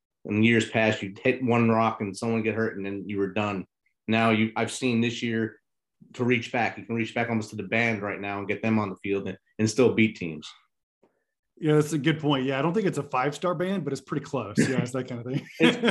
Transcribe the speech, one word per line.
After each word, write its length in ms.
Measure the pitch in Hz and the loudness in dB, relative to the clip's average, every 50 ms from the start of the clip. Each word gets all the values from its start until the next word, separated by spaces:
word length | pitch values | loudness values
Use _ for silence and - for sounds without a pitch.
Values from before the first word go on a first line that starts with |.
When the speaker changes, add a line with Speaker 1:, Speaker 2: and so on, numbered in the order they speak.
| _ _ _ _ - - | _ _ _ _ -6 -2
Speaker 1:
In 140 | 104 107 | 2 4
years 260 | 110 117 117 110 113 - | 4 6 6 4 2 2
past, 340 | - 113 110 110 107 - | 2 2 2 2 2 0
you'd 180 | 101 95 98 - | -4 -8 -6 -2
hit 200 | - 131 127 127 | 0 0 0 2
one 300 | 131 117 117 117 117 113 | 2 2 4 4 4 4
rock 300 | 113 113 113 110 - - | 4 4 2 2 0 -2
and 160 | 110 98 95 | -6 -6 -6
someone 260 | - 120 117 113 113 | -6 -4 -2 -2 0
get 140 | 107 110 104 | 0 -2 0
hurt 200 | 110 110 - - | 0 -2 -2 -4
and 80 | 98 98 | -6 -8
then 200 | 98 101 98 92 | -8 -8 -8 -8
you 100 | 98 104 | -6 -2
were 160 | 98 98 92 | -2 -2 -2
done. 320 | 92 107 104 104 98 95 92 - _ _ _ _ _ _ _ - | 0 -2 -2 -2 -2 -4 -6 -10 _ _ _ _ _ _ _ 0
Now 220 | 110 113 113 113 | 2 2 4 4
you, 200 | 110 107 110 110 - | 4 4 2 0 0
I've 160 | 117 113 113 | -2 -4 -4
seen 280 | - - 131 127 117 113 | -4 -2 -2 0 2 2
this 220 | 120 120 117 - | 0 0 -2 -4
year 380 | 123 117 113 113 110 110 - _ _ _ _ _ _ _ _ _ - - - | -4 -2 -2 -2 -2 -4 -6 _ _ _ _ _ _ _ _ _ -20 -12 -4
to 100 | - 123 | -2 2
reach 260 | 120 127 117 120 - | 2 2 2 0 -2
back. 260 | - 123 110 95 - | -2 -2 -2 -2 -4
You 80 | 104 95 | -6 -8
can 120 | - 117 | -4 -2
reach 180 | 113 110 - - | -2 -2 -2 -2
back 140 | 123 113 113 | -2 -2 0
almost 220 | 117 110 107 - | 0 -2 -2 -4
to 60 | 110 | -8
the 60 | 104 | -8
band 400 | 98 92 113 113 120 113 110 98 | -6 -2 0 2 2 2 0 -2
right 180 | 101 101 92 95 | -2 -4 -4 -4
now 200 | 101 101 101 101 | -6 -6 -6 -4
and 80 | 101 101 | -4 -4
get 120 | 104 101 | -4 -2
them 200 | 110 113 110 107 | 0 0 2 2
on 100 | 104 98 | 0 -2
the 60 | 92 | -6
field 320 | - - 101 101 98 98 95 | -6 -4 -4 -4 -2 -4 -6
and, 100 | 92 - _ _ _ - | -10 -12 _ _ _ 0
and 100 | 110 107 | 0 0
still 240 | - - 123 107 95 | 4 4 4 4 6
beat 220 | 113 110 107 - | 4 2 2 2
teams. 340 | - 90 80 78 76 76 - - _ _ _ _ _ _ _ _ _ _ _ _ _ _ _ _ _ _ _ _ - | -2 -8 -8 -8 -10 -12 -16 -18 _ _ _ _ _ _ _ _ _ _ _ _ _ _ _ _ _ _ _ _ -2
Speaker 2:
Yeah, 160 | - 151 151 | 2 4 4
that's 180 | 151 147 151 | 4 4 2
a 60 | 165 147 | 0 0
good 200 | 123 160 156 156 | 2 2 2 2
point. 260 | 147 151 143 131 127 | 2 2 2 2 2
Yeah, 140 | 139 135 135 | 0 0 0
I 40 | |
don't 120 | 143 170 170 | 0 2 2
think 140 | 226 202 170 | 2 0 0
it's 100 | - 147 | -2 -2
a 60 | 135 | -4
five-star 500 | - - 127 131 147 147 - - 180 180 | -2 0 0 0 0 -2 -2 -2 -2 -2
band, 300 | 151 180 185 202 196 143 | -2 -2 -2 -2 -2 -4
but 80 | 139 | -4
it's 100 | 135 - | -6 -6
pretty 220 | - - 170 147 - | -6 -6 -6 -6 -6
close. 320 | - - 127 107 98 107 - | -4 -4 -4 -4 -2 0 0
Yeah, 200 | 123 131 131 123 | 0 0 2 0
it's 120 | 123 - | -2 -2
that 160 | - 131 123 | -2 -6 -6
kind 180 | - 123 120 117 | -6 -8 -10 -6
of 80 | 127 | -4
thing. 140 | 135 156 - - - - | -4 -6 -6 -6 0 4
Speaker 1:
It's 160 | 160 240 - - 233 226 | 4 4 4 4 2 2